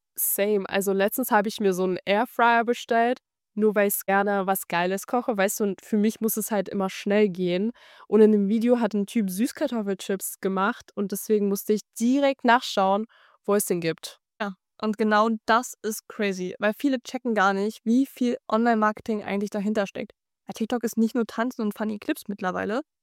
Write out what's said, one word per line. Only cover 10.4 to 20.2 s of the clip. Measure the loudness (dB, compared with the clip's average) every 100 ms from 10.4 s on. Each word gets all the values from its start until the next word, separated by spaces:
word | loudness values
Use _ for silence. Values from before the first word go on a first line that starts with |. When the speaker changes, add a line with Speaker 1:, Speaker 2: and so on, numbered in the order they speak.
Speaker 1:
gemacht | -4 0 -2 -4 -10
und | -6 -6
deswegen | -6 0 0 2
musste | -2 -2
ich | -2 -2 -2
direkt | 2 4 2 2
nachschauen, | 2 2 2 0 2 0 -2 _ _ _
wo | 0 0
es | 2
den | -2
gibt. | -2 -6 -12 -18 _ -10
Speaker 2:
Ja, | -10 -10 _ -6
und | -4 0
genau | 2 4 2 0 2
das | 0 0 -8
ist | -8 -8 _
crazy, | -4 -4 -2 -6 -2
weil | -2 0
viele | 0 -2
checken | -4 -6 -2
gar | 2 2
nicht, | 2 -2 -4
wie | 0 2 2
viel | -2 -2 -2 -2
Online-Marketing | 0 2 2 0 -2 -6 -6
eigentlich | -4 -4 -4
dahinter | -4 -2 -2 -4
steckt. | -6 -12 _